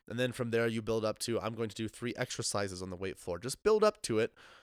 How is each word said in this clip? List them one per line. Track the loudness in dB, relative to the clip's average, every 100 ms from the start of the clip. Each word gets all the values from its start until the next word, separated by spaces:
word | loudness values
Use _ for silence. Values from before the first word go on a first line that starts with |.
| -8
And | -2
then | -2
from | -2 0
there, | 2 2
you | 0
build | 0 2 2
up | 0
to, | -2 0
"I'm | -2 -2
going | -4
to | -4
do | -6
three | -4 -6 -4
exercises | -4 -2 -2 0 -2 -4
on | -8
the | -6
weight | -6 -6
floor." | -6 -4
Just | -4 0
build | 2 6 4
up | 2
to | 0 2
it. | 2 -2 -20 -20